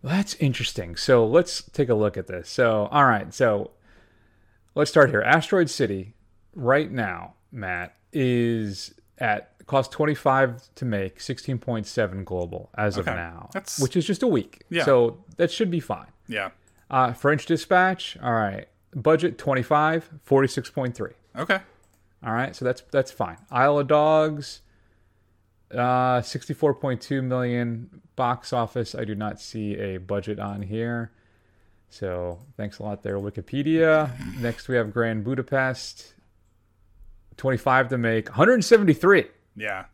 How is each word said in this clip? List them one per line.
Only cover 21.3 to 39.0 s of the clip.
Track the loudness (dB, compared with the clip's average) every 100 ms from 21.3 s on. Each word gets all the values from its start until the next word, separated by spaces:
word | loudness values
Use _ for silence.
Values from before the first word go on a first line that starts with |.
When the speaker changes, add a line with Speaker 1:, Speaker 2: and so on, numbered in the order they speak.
| -10
Speaker 2:
Okay. | -2 -2 -2 _ _ _ _ _ -4
Speaker 1:
All |
right, | -2 -4 -4
so |
that's, | -4 -4 -2
that's | -2 -2
fine. | -4 -8 -8 -6
Isle | 2 4 4
of | 4
Dogs, | 4 6 4 2 -2 -12 -16 _ _ _ _ _ _ _ _ _ _ _
uh, | -2 0 2 2 2
sixty-four | 0 -8 -8 0 0
point | 0 -2 -6
two | -4 -4
million | -2 -2 -2 -2 -2 -6 -10 -20 _ -4
box | -2 -2 -4
office. | -2 -2 -4 -6 -6
I |
do | -6
not | -6 -6 -8
see | -12 -8 -6 -6
a | -6 -8
budget | -4 -4 -4 -6
on | -6 -8
here. | -8 -6 -4 -4 -8 _ _ _ _ _ _ _ _
So | -10 -6 -6 -6 -10 -16 -12
thanks | -12 -10
a |
lot | -10 -8
there, | -6 -6
Wikipedia. | -6 -10 -8 -4 0 2 4 4 2 -6 -12 -6
Next, | -6 -6 -2
we |
have | -2 0
Grand | 0 -2 -2
Budapest, | -4 -4 -2 -2 -2 -4 -10 -18 -20 _ _ _ _ _ _ _ _ _ -20 -20 _ -6
twenty-five | -2 0 2 2 2
to | 0
make, | 0 0 -2
hundred | 2 4 4
seventy-three | 6 6 6 4